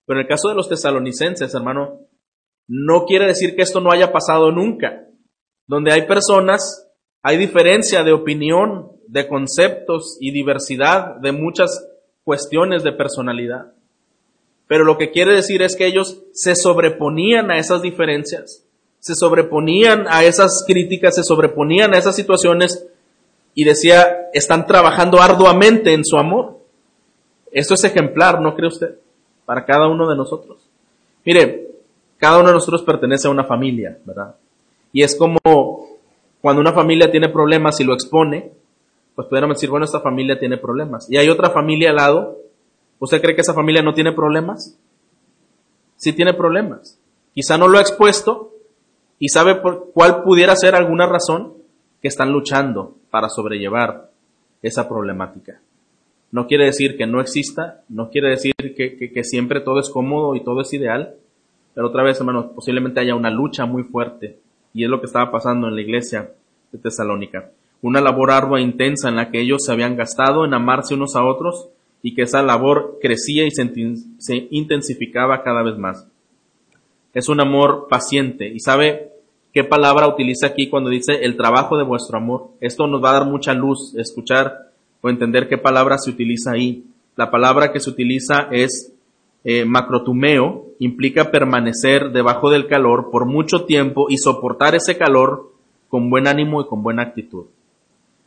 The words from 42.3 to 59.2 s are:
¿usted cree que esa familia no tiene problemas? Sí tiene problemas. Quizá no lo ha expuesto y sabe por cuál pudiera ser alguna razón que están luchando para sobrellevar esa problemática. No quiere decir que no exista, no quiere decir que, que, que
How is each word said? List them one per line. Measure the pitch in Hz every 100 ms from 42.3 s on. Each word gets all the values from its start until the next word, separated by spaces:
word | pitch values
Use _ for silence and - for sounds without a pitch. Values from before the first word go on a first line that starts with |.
| - - _ _ _ _ _
¿usted | 135 156
cree | 165 165
que |
esa | 165
familia | 156 151 160
no | 156
tiene | 156 160
problemas? | 160 151 156 170 220 - _ _ _ _ _ _ _ _ _ _ _ _ _
Sí | 160
tiene | 156 175
problemas. | 175 170 175 208 - - _ _ _ _
Quizá | - 135 156
no | 185
lo | 196
ha |
expuesto | 202 - 208 196 - 233 - - _ _ _ _ _ _
y | 143
sabe | 160 175 185
por | 180 175 -
cuál | 170 175 175
pudiera | 190 175 180 185
ser | 185 180
alguna | 170 165 180
razón | 175 - 165 226 - _ _ _ _
que | 135
están | - 135
luchando | 143 139 139 135 101 95 - _
para | 110 107
sobrellevar | - 107 104 98 113 120 - - _ _ _ _ _
esa | 113 131 -
problemática. | 110 101 95 92 95 - - _ _ _ _ _ _ _
No | 120 120
quiere | 147 139
decir | 135 139 139
que | 113
no | 123
exista, | 131 147 139 - 165 - -
no | 110 113
quiere | 143 139
decir | 131 139 135
que, | 139 135 127 127
que, | 120
que | -